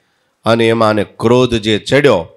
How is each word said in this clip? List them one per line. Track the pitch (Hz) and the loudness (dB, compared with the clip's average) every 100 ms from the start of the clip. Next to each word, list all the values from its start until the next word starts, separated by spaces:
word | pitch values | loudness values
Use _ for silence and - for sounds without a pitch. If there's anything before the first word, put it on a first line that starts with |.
| _ _ _ _ 110 | _ _ _ _ -2
અને | 117 113 | 0 2
એમાં | 113 110 | 2 0
આને | 107 90 - | 0 -4 -4
ક્રોધ | 113 123 127 | 0 2 0
જે | 117 107 104 | -2 -2 -4
ચડ્યો, | - 135 147 98 - | -2 0 0 -2 -4